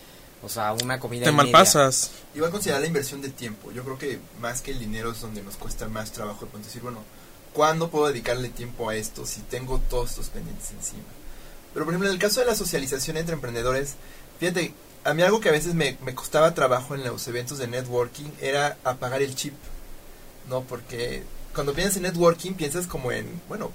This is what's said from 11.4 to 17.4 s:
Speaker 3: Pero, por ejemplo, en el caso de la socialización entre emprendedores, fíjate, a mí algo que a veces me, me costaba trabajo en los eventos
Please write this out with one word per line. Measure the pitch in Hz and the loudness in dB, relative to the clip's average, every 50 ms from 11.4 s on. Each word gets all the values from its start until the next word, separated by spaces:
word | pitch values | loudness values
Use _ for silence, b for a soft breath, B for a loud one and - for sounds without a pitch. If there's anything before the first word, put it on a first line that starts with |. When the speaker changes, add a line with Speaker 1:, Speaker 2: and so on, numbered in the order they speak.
| b b b b b b - | b b b b b b -6
Speaker 3:
Pero, | 143 156 | -4 -2
por | 156 170 | 0 0
ejemplo, | 175 196 196 | 2 2 2
en | 190 | 2
el | 175 | 4
caso | 202 208 208 262 | 2 4 4 4
de | 247 | 4
la | 247 214 | 4 2
socialización | 208 196 170 - 139 135 135 139 131 - 156 156 | 2 0 0 -2 -2 -2 0 -2 -2 -2 -2 -2
entre | 160 170 165 160 | -2 -2 -2 -2
emprendedores, | 143 127 120 117 117 117 127 127 135 143 143 - - b b b b b b - - | -4 -4 -4 -4 0 2 2 2 2 0 -4 -6 -12 b b b b b b -8 -2
fíjate, | 165 180 175 185 160 - - - - - - - - | -2 0 2 0 0 -2 -4 -12 -20 -20 -12 -4 -2
a | 143 151 | 0 4
mí | 160 180 | 6 6
algo | 190 214 226 | 6 6 6
que | 214 175 | 6 6
a | 151 | 4
veces | 151 160 175 170 | 4 4 2 2
me, | 160 147 135 131 - 131 | 2 2 2 0 -4 -6
me | 131 127 | -8 -8
costaba | - - - - 151 156 165 165 | -6 -4 2 4 6 6 6 6
trabajo | 160 143 127 123 127 127 135 143 | 6 4 4 4 4 0 -2 -6
en | 135 131 | -4 -4
los | 120 113 - - 127 | -4 -6 -6 -6 -4
eventos | 117 123 | -4 -4